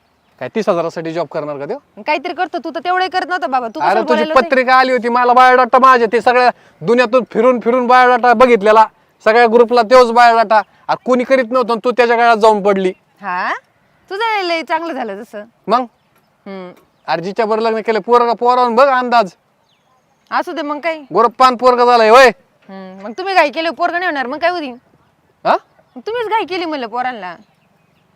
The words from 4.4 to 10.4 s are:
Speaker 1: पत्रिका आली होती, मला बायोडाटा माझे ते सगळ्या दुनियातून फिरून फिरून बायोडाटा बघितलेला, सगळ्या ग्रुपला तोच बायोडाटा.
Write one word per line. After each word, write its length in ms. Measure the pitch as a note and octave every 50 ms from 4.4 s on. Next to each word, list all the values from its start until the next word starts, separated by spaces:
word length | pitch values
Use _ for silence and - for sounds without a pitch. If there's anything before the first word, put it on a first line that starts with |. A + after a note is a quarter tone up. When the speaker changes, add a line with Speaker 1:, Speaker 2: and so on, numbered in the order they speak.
| B3
Speaker 1:
पत्रिका 280 | E4+ C#4 C4 B3+ A#3+ C4
आली 180 | C4 C4 B3+ B3+
होती, 160 | B3 G#3 A#3+
मला 240 | A#3 B3 B3 B3 A#3+
बायोडाटा 460 | B3+ B3+ B3+ B3+ B3+ B3+ B3 - C4
माझे 280 | B3 B3+ C4 B3 A#3
ते 140 | G#3+ B3 A#3
सगळ्या 300 | G3+ B3+ A#3+ B3 B3 A#3+ - _ _ _ _ -
दुनियातून 440 | D#3 E3+ A#3 B3 B3+ A3 A3 C4 A3 -
फिरून 300 | - - A3 B3+ B3+ A#3+
फिरून 260 | - A3+ A#3+ C4 B3
बायोडाटा 460 | A#3 B3 B3+ B3+ B3 B3 A#3+ A3 B3 A#3+
बघितलेला, 540 | A3 B3+ B3+ A#3+ G#3 F#3+ G#3+ G#3+ A3 A3 G#3+ _ _ _ _ _ _ -
सगळ्या 220 | G#3+ A3 A#3+ A#3+
ग्रुपला 360 | A3+ A3 A#3 A#3+ A3 B3 A#3+ A3+
तोच 300 | G3 B3+ B3+ B3 A3+ A3+
बायोडाटा. 460 | A#3+ A#3+ A#3+ A#3 A#3